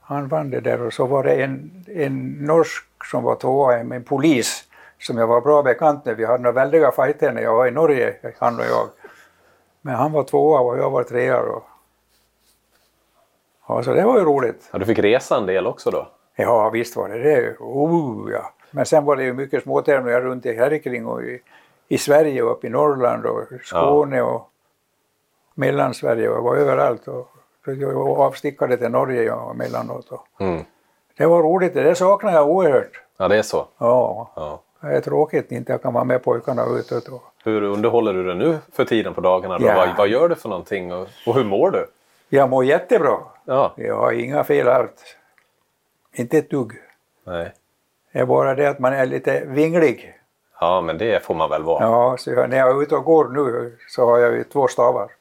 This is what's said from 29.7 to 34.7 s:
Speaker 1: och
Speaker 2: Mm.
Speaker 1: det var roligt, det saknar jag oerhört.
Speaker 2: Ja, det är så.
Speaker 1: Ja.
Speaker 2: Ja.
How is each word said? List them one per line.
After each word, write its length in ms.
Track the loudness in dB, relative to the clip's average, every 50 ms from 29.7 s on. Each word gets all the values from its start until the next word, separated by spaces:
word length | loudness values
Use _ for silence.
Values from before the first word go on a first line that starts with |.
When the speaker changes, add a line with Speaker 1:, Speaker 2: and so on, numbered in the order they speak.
| -6 -8 -8 -8 -10 -12 -12 _
Speaker 1:
och 180 | -16 -16 -16 _ _ _
Speaker 2:
Mm. 240 | -6 -4 -4 -6 -8 _ _ _ _ _ _ _ _ _ _
Speaker 1:
det 100 | _ 2
var 160 | 4 4 4 4
roligt, 320 | 4 2 2 0 0 0
det 200 | 2 2 2 2
saknar 380 | 4 4 2 2 2 2 2 4
jag 160 | 4 4 4
oerhört. 520 | 2 2 4 4 4 2 0 0 -10 -20 -20 _ _
Speaker 2:
Ja, 120 | _ 0 2
det 80 | 2
är 60 | 2 2
så. 240 | 0 -4 -4 -6 -6 _ _
Speaker 1:
Ja. 520 | 0 2 4 4 2 0 -2 -6 -12 -14 _
Speaker 2:
Ja. 240 | -12 -10 -10 -12 -14 _ _